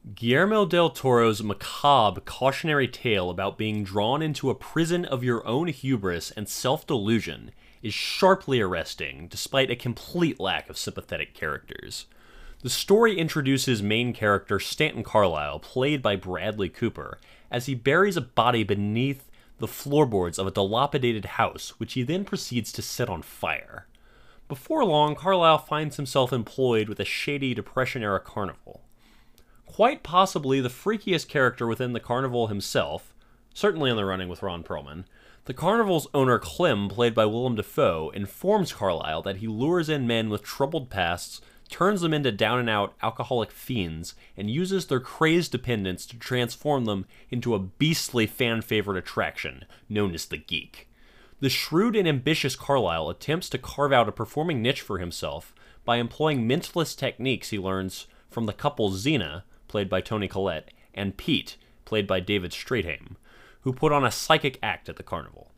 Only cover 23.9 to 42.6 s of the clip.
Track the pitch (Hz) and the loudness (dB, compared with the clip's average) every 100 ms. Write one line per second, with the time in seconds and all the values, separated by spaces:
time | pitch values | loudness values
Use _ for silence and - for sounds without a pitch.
23.9 | _ - - - - - 135 - 311 226 | _ -20 -20 -20 -20 -14 -14 -2 2 4
24.9 | 151 151 147 170 190 165 156 - 151 151 | 4 4 2 0 4 6 6 2 -4 -4
25.9 | - 139 139 127 131 107 - 127 113 107 | -6 0 2 2 0 -2 0 4 4 2
26.9 | 104 98 - - 143 135 110 - - 127 | -4 -4 -2 -4 -2 -2 -4 -4 -2 -2
27.9 | 131 107 95 - - 95 69 - - - | -2 -2 -2 -2 -6 -6 -6 -20 -20 -20
28.9 | _ _ - - - - - - - 226 | _ _ -20 -20 -20 -20 -20 -14 4 4
29.9 | 320 - 175 190 180 131 135 123 - 196 | 4 2 4 4 2 2 2 0 -2 -2
30.9 | 220 - 165 - 151 127 123 117 110 123 | -2 0 -2 0 2 2 2 -2 -2 -2
31.9 | 117 - 123 131 120 110 104 - 123 78 | -4 -2 -2 0 0 0 -2 -2 -2 0
32.9 | 82 - - - _ _ - 208 160 135 | -6 -10 -20 -20 _ _ -2 0 2 0
33.9 | 113 98 92 90 87 98 85 80 82 71 | 2 0 -2 -6 -6 -6 -8 -6 -8 -8
34.9 | 80 95 - - - - 127 165 226 208 | -14 -16 -20 -20 -18 -12 -2 0 2 2
35.9 | 170 135 143 131 117 - - 170 107 101 | 0 0 2 4 4 0 0 2 2 -2
36.9 | 98 120 113 107 113 127 110 104 - 120 | 2 2 4 2 2 -2 -2 -4 2 2
37.9 | 82 80 - 98 - 180 208 180 - 98 | 2 -4 -6 -8 -4 2 2 2 0 0
38.9 | 82 76 78 95 90 113 107 139 175 156 | 0 -2 -4 -4 -6 -6 0 2 2 2
39.9 | 147 120 113 110 104 - - 135 160 131 | 0 2 2 0 -4 -6 -2 0 0 -4
40.9 | 95 85 87 - - - - - - 185 | 0 0 0 -6 -16 -20 -20 -18 2 2
41.9 | 208 170 151 135 101 110 123 | 4 2 2 0 2 2 2